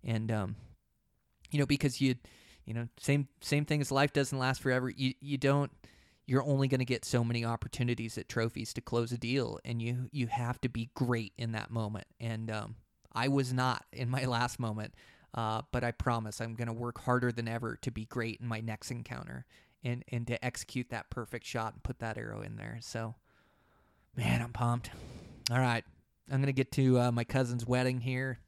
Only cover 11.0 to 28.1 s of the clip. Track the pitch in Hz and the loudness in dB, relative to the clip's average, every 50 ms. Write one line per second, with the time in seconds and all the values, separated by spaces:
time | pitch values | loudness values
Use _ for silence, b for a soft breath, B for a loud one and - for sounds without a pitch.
11 | 131 120 123 117 110 - _ - 113 113 113 110 104 - 113 117 110 104 107 98 | 0 2 2 0 0 -6 _ -6 -6 -4 -4 -4 -6 -4 -4 -4 -2 -2 -4 -8
12 | - _ _ _ 117 117 113 110 113 113 110 107 107 107 113 - - _ _ _ | -10 _ _ _ -6 -6 -4 -4 -4 -4 -4 -6 -6 -8 -12 -16 -18 _ _ _
13 | _ - - 113 120 135 139 139 131 123 127 127 127 127 120 - - _ - - | _ -6 -2 0 2 4 4 2 2 2 2 2 2 2 0 -2 -6 _ -8 -4
14 | 127 117 127 131 131 127 123 117 123 123 - - 120 113 107 110 107 - B B | -2 -2 0 0 0 0 2 2 0 0 -2 -2 -4 -4 -2 -4 -6 -8 B B
15 | B B B B B B - 117 113 110 110 110 - _ - 123 123 120 117 _ | B B B B B B -4 -2 -2 0 0 -2 -2 _ -2 0 0 0 -2 _
16 | - 131 120 117 110 107 - - 117 117 113 113 120 117 117 113 120 120 117 - | 0 0 0 0 -2 -6 -6 -6 -6 -6 -4 -4 -4 -4 -4 -4 -6 -6 -8 -6
17 | - - 123 123 120 123 117 120 117 113 113 117 117 113 113 - - 131 120 110 | 0 2 4 4 4 2 0 0 -2 -2 -2 -2 -2 -4 -6 -4 -6 -6 -4 -4
18 | 110 - - 123 113 117 107 - 120 120 113 110 113 113 107 - - - 127 120 | -8 -4 -4 -4 -4 -4 -4 -6 -4 -4 -4 -2 -2 -4 -6 -6 -6 -8 -8 -8
19 | 117 - 123 123 - - 127 131 131 b b b b b b b - 120 120 123 | -8 -10 -10 -10 -10 -10 -10 -12 -12 b b b b b b b -4 -4 -4 -4
20 | - - - 117 120 113 120 117 - 123 - - - - - 127 123 _ 120 110 | -4 -4 -4 -4 -2 -2 -2 -2 -2 -4 -6 -6 -12 -6 -4 -4 -4 _ -6 -8
21 | - _ - 123 117 - - 117 - - - 120 110 110 - - - - 123 _ | -8 _ -8 -8 -8 -8 -10 -10 -10 -4 -4 -2 -2 -2 -6 -8 -8 -8 -8 _
22 | 117 113 110 113 113 110 107 107 104 104 107 104 104 110 113 117 113 - - 113 | -6 -6 -6 -6 -6 -8 -8 -8 -8 -10 -10 -10 -10 -10 -10 -12 -12 -8 -6 -6
23 | 113 113 113 _ b b b b b b b b b b b b b b b b | -6 -6 -8 _ b b b b b b b b b b b b b b b b
24 | b b _ 127 117 110 120 120 117 120 120 - 120 120 120 120 - - B B | b b _ -2 0 2 2 2 0 -2 -2 0 0 2 0 0 -2 -8 B B
25 | B B B B B B B B B - 120 127 131 123 117 117 - - - - | B B B B B B B B B 0 2 4 4 4 2 0 -2 -6 -20 -20
26 | _ _ _ _ _ - 135 131 139 139 135 131 131 - - - 135 131 127 123 | _ _ _ _ _ -2 0 2 2 2 4 2 2 2 4 6 6 8 8 8
27 | 123 123 117 120 117 - - 135 131 120 120 120 113 120 123 127 127 127 127 127 | 6 4 2 2 0 2 2 2 2 2 0 -2 0 2 2 4 4 2 2 0
28 | 120 131 | -2 -2